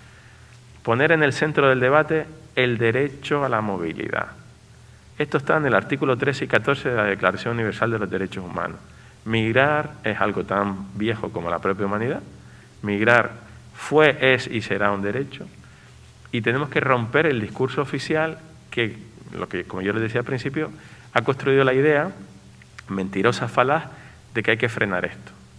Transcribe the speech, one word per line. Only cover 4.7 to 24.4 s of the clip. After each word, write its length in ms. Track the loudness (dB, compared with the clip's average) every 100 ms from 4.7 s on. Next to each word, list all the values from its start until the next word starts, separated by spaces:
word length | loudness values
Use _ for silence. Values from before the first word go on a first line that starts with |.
| -20 -20 -20 -10 -6
Esto 180 | -2 -2
está 200 | 2 2
en 100 | 4
el 80 | 2
artículo 420 | 2 -2 0 0
trece 280 | 0 -2 0
y 20 |
catorce 420 | 0 2 -2 0
de 60 | 0
la 80 |
Declaración 500 | 0 2 0 0 -4
Universal 380 | -2 -2 -2 -2
de 80 | -2
los 100 | -4
Derechos 340 | -4 -6 -8
Humanos. 360 | -8 -6 -6 -8 -18 -20 -20 -14 -2
Migrar 720 | 0 2 4 4 2 -4 -6 -4
es 160 | -2
algo 240 | -2 -2 -2
tan 520 | 0 0 -4 -8 -4
viejo 360 | -4 -2 -4
como 160 | -4 -4
la 100 | -2
propia 260 | -2 -2 -2
humanidad. 360 | -2 -2 -6 -10 -20 -20 -20 -20 -8
Migrar 500 | -4 2 6 6 4 -4 -18 -20 -20 -12
fue, 420 | 2 6 6 6
es 260 | 4 2 0
y 140 | -6
será 300 | -4 0 0
un 100 | 0
derecho. 440 | -2 -4 -6 -10 -18 -20 -20 -20 -20 -20 -20 -20 -6
Y 80 | -2
tenemos 300 | 0 0 0
que 100 | 0
romper 460 | 2 2 2 2 2
el 160 | 0
discurso 400 | -2 -2 -2 -2
oficial 560 | -4 -4 -2 -2 -2 -6 -16 -20 -8
que, 280 | -2 -2 -4 -16 -20 -12 -8
lo 120 | -6
que, 160 | -6 -6
como 160 | -4
yo 100 | -2
les 100 | -2
decía 200 | -2 -4
al 40 | -4
principio, 460 | -4 -4 -6 -8 -10 -20 -20 -2
ha 100 | 0
construido 420 | 0 0 4 4 6
la 80 |
idea 380 | 4 4 2 0 -8 -18 -20 -20 -20 -20 -18 -8
mentirosa, 640 | -6 -4 0 0 0 -2
falaz, 380 | 2 2 0 -4 -16 -20 -20 -8
de 100 | -2